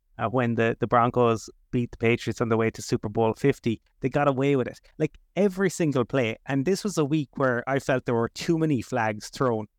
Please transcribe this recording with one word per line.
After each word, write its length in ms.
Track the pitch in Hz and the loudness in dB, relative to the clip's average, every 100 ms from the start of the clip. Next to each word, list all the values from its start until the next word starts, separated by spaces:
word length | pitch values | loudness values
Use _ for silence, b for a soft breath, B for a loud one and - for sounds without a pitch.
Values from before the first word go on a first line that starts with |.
| _ - | _ -6
uh, 100 | 117 | -2
when 280 | 127 120 113 | 0 0 2
the, 200 | 113 113 | 0 0
the 60 | 113 | 2
Broncos 640 | 123 120 123 120 113 - - - | 2 4 4 2 2 -4 -20 -6
beat 180 | 123 120 | -4 -4
the 60 | - | -2
Patriots 440 | 117 117 - - | 0 0 -2 -2
on 80 | 117 | 0
the 80 | 113 | 2
way 120 | 113 | 0
to 120 | - | -2
Super 260 | - 123 110 | -4 -4 -2
Bowl 260 | 104 113 | 0 0
fifty. 480 | 107 139 - 123 107 _ - | 2 0 0 -2 -4 _ -6
They 80 | 135 | -4
got 180 | 147 143 | 0 0
away 300 | 131 139 139 | 2 2 2
with 100 | 120 | 0
it. 120 | - b b | -8 b b
Like, 200 | 151 - _ - | -6 -6 _ 0
every 320 | 202 185 196 | 0 2 -2
single 340 | - 165 135 | 0 0 2
play, 340 | 117 139 113 113 - | 0 0 0 -4 -4
and 180 | 139 131 | -2 0
this 180 | 190 | 0
was 140 | 208 170 | -2 -2
a 80 | 143 | 0
week 240 | 156 143 - | 0 -2 0
where 280 | 131 120 123 | 0 0 -2
I 140 | 135 | -4
felt 260 | - 131 - | 0 -2 0
there 100 | 117 | 0
were 140 | 117 | -2
too 300 | - - 165 | -4 -2 0
many 220 | 160 131 | 2 0
flags 480 | - 123 110 107 - | -2 -2 -2 -4 -8
thrown, 380 | - 131 113 107 | -2 -2 -2 -6